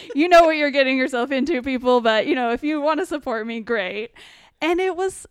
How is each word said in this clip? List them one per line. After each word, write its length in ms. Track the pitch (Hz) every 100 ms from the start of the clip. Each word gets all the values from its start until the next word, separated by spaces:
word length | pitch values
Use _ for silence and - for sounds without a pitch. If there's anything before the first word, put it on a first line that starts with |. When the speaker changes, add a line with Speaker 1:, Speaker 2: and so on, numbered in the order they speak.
Speaker 1:
<laughs> 120 | -
Speaker 2:
"You 140 | 277 349
know 140 | 339
what 120 | 330 311
you're 120 | 294
getting 280 | 277 262 262
yourself 340 | 262 254 247
into, 300 | 269 247 262
people, 400 | 254 254 247 247
but, 240 | 226 220 262
you 80 |
know, 180 | 269 233
if 100 | 240
you 200 | 294 302
wanna 240 | 294 302 370
support 400 | 302 269 226 226
me, 140 | 233
great." 500 | 214 233 185 202 214 - - - _ _
And 180 | 302 349
it 160 | 381 339
was 300 | 381 - -